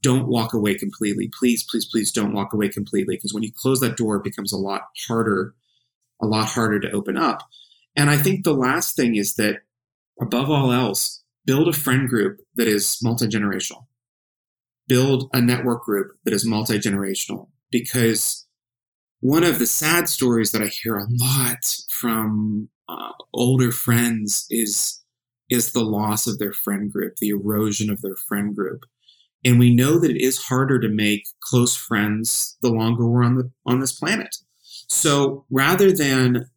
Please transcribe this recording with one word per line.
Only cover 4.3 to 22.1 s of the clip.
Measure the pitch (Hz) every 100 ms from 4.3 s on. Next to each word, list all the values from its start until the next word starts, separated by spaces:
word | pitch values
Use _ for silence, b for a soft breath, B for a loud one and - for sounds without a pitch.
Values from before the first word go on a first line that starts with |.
| - 101
a | 98
lot | 98 98 - - -
harder, | 117 110 98 120 _ _ _ _ _ _ _
a | 110
lot | 107 110
harder | - 110 104
to | 101
open | 104 101 98
up. | 156 - - b b b b -
And | 143
I | 147
think | 147 -
the | -
last | 139 127 151 170 -
thing | 123 110
is | 98 -
that, | 104 101 _ _ _ _ _ -
above | 117 120 139
all | 147 131
else, | 123 120 98 - - _ _ -
build | 135 170
a |
friend | 160 - 131 131
group | 120 101 - _ -
that | 113
is | 104 98 -
multi-generational. | 117 117 117 107 104 95 - - - _ _ _ _ _ _ _ _ _ _
Build | 123 135 135 127
a | 127
network | 120 120 127 117
group | - 101 95 _
that | -
is | 104 110
multi-generational, | 107 110 107 104 98 98 95 - - - _ _
because | 123 120 127 117 110 - - - _ _ _ _ _ _ _
one | 127 151
of | 175 139
the | 117
sad | - 151 170 165
stories | - 127 117 110
that | 110
I | 104
hear | - 113 104
a | 101
lot | 120 123 135 127 123 - - -
from, | - 120